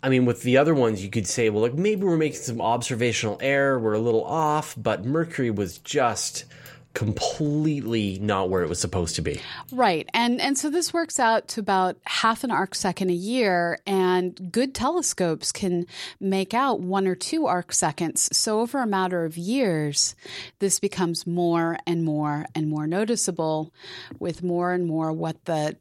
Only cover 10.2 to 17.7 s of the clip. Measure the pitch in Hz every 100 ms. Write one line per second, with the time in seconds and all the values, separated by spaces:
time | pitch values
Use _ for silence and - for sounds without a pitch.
10.2 | 240 247 277 277 302 320 330 339 330 -
11.2 | 233 226 - - 202 190 185 180 - -
12.2 | 226 226 240 170 185 - 190 175 185 175
13.2 | 190 254 214 180 170 170 - 190 185 180
14.2 | 180 - 185 226 269 - 254 349 - -
15.2 | 175 156 - - 196 175 175 - - -
16.2 | 196 190 190 226 269 233 180 196 190 180
17.2 | - 320 302 175 170